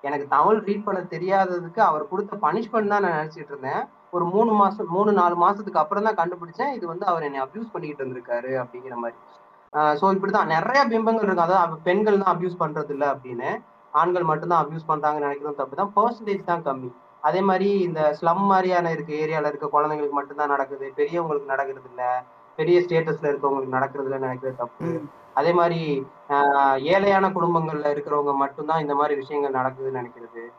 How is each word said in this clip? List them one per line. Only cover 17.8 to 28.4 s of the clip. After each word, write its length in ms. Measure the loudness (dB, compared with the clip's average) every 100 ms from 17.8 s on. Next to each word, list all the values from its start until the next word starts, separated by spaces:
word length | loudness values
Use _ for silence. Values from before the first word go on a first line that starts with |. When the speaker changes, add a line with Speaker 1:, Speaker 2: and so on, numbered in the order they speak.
Speaker 1:
இந்த 360 | 0 2 0 2
ஸ்லம் 160 | 0 2
மாதிரியான 540 | 4 4 4 2 0
இருக்க 220 | -4 -6
ஏரியால 340 | -4 -2 0 -2
இருக்க 220 | -4 0
குழந்தைங்களுக்கு 380 | 2 2 -2 -2
மட்டும்தான் 380 | -4 -6 -4 -2
நடக்குது, 440 | 0 -2 -6 -10 -2
பெரியவங்களுக்கு 480 | -2 0 -2 -4
நடக்கிறது 440 | -2 -4 -4 -8 -14
இல்ல, 360 | -6 -2 -2 -6 -20 -18 -4
பெரிய 240 | 2 4
ஸ்டேட்டஸ்ல 420 | 4 0 0 -2
இருக்கவங்களுக்கு 460 | -2 0 0 -2 -2
நடக்கிறது 420 | -2 -2 -4 -4
இல்லைன்னு 180 | -4 -4
நினைக்கிறது 280 | -4 -8 -6
தப்பு. 280 | -10 -6
Speaker 2:
ம். 260 | -6 -6 -8 -18 -6
Speaker 1:
அதே 180 | 0 2
மாதிரி, 540 | 4 2 0 -2 -4 -6 -16 -2
ஆஹ், 500 | 2 4 6 4 2
ஏழையான 540 | 2 2 4 4 2
குடும்பங்கள்ல 640 | 2 2 2 0 -2 -2 -2
இருக்கிறவங்க 380 | 0 0 0
மட்டும்தான் 460 | 0